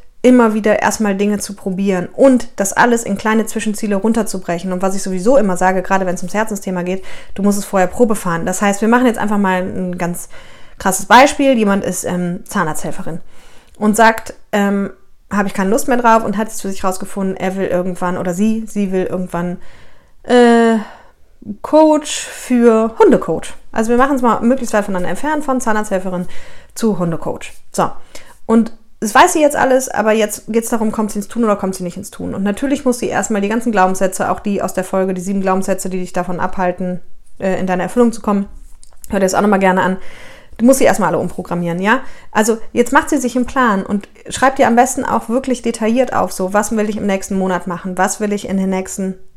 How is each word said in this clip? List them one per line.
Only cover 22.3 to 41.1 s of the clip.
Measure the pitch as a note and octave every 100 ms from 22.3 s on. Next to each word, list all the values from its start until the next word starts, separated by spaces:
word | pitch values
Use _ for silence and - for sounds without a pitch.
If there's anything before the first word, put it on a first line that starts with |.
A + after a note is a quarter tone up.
| - - B3 A#3+ A3 A3 A3+
Hundecoach. | G#4+ - - D#3+ - - -
Also | - A3
wir | A#3+
machen's | C4+ C#4
mal | A#3+ G#3
möglichst | A#3 C4 A#3+
weit | G#3+ G3+
voneinander | F#3+ F3+
entfernt, | F#3 D4 D4+
von | D4 C4
Zahnarzthelferin | A#3+ G#3+ G#3 F#3 F#3 F3+ F3+ - - - - -
zu | A3+ F3
Hundecoach. | E3+ D#3+ - - - - -
So. | - E3 - - - - - -
Und | A3+ A3 - - -
das | A3 C4
weiß | F4
sie | F4
jetzt | D4 -
alles, | C4 C4 C4
aber | - G#3+
jetzt | A3 G#3 - -
geht's | A3+ A#3
darum, | A3 A3
kommt | G#3+ F#3+
sie | G#3
ins | G3+
Tun | A#3
oder | A3+ G3
kommt | F#3+
sie | F#3+
nicht | F3+ -
ins | -
Tun? | - F3+ F#3
Und |
natürlich | G3 G3+ C#4 C4 B3
muss | B3
sie | G3
erstmal | - G3+ G#3
die | G3+
ganzen | A3 B3
Glaubenssätze, | G#3 F#3 F#3+ F#3+ - F#3
auch | F#3
die | G#3 G3+
aus | F#3+ -
der |
Folge, | F3+ F#3+ F#3+ F#3
die |
sieben | F3 G3
Glaubenssätze, | F#3+ F#3+ F#3+ F#3+ F#3+
die | F#3+
dich | F3+
davon | F3+ F3 F3+
abhalten, | F#3 - F3+ F3+ F3+ F3+ - - - -
äh, | G3 F#3
in | F#3
deine | F3+
Erfüllung | F3 B3 A#3
zu | A3+
kommen, | - G3+ G3+ - - - - - -
hör | G3
dir | F#3
das |
auch | F#3
nochmal | G#3 G3
gerne | F#3+ F#3
an. | F3 F#3+ - - - - - -
Du | A#3
musst | C4
sie | -
erstmal | -
alle | F3